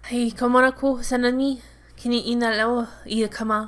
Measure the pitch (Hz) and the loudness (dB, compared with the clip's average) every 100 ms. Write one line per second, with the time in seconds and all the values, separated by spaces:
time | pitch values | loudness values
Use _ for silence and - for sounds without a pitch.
0 | - 240 233 - 247 254 262 262 277 254 | -4 -2 -2 0 4 4 4 2 -2 0
1 | 240 254 247 254 277 254 - - - - | -2 0 0 2 0 -2 -10 -20 -20 -10
2 | 240 240 - 240 233 214 226 240 233 - | -2 -2 0 0 0 0 0 0 -4 -10
3 | - 220 214 - 220 214 | -6 -2 -2 -2 -2 -2